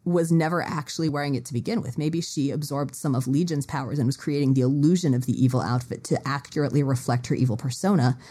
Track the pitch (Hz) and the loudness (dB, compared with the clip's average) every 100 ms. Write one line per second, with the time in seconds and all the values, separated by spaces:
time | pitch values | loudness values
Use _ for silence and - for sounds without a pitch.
0 | 180 175 165 165 160 175 - 160 131 - | 0 0 4 2 2 0 -2 -6 -6 -4
1 | 160 143 143 131 123 120 - - 127 123 | -2 -2 -2 -4 -4 -6 -4 -4 -4 -4
2 | 151 165 165 - 139 151 147 143 139 - | -2 -2 -4 -4 -2 -4 -4 -4 -6 -4
3 | 156 123 131 143 175 143 - 147 131 147 | -2 0 0 0 0 -2 -4 -6 -4 0
4 | 127 - - 143 135 135 127 143 147 180 | 0 0 -2 0 4 4 4 4 4 4
5 | 170 123 123 110 131 123 80 123 123 - | 4 2 0 2 2 2 0 -2 -4 -8
6 | - 156 123 139 - 151 143 147 135 127 | -4 -4 -2 -6 -4 -2 0 2 2 0
7 | - 123 - 151 127 113 131 - 185 190 | 0 -2 0 0 2 0 -4 -2 2 4
8 | 123 120 - | 2 0 -8